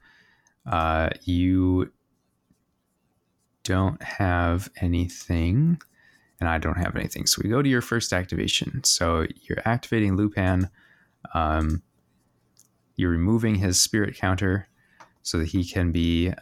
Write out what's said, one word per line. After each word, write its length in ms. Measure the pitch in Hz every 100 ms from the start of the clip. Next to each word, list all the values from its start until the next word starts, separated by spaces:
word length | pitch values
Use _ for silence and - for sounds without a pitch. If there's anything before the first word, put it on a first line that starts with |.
| _ _ _ _ _ _ -
uh, 420 | 87 80 80 80 -
you 680 | - 87 90 92 92 92 92 _ _ _ _ _ _ _ _ _ _ _ _ _ _ _ _ _
don't 380 | - 95 95 -
have 640 | - - 95 87 87 87 - -
anything, 1000 | 90 85 87 - - 85 85 113 160 170 - _ _ _ _ -
and 100 | 82
I 80 | 80
don't 200 | 82 82
have 180 | 87
anything. 300 | - - -
So 160 | - -
we 60 | 104
go 120 | 123
to 80 | 139
your 120 | 123
first 320 | - 117 -
activation. 680 | 90 92 - - - - 127
So 420 | - - 85 82 - -
you're 200 | - -
activating 500 | 110 120 - 113 104
Lupin. 540 | 95 104 104 92 87 95 - _ _ _ _ -
Um, 500 | 82 78 78 78 87 - _ _ _ _ _ _ _ _ _ _
you're 160 | - 90
removing 440 | 82 90 117 113
his 260 | 101 95 90
spirit 340 | - 110 101
counter 520 | - 95 92 98 98 - _ _ - - _
so 160 | - 85
that 120 | 80
he 160 | 92
can 260 | 87 95 87
be, 400 | 82 85 85 87 -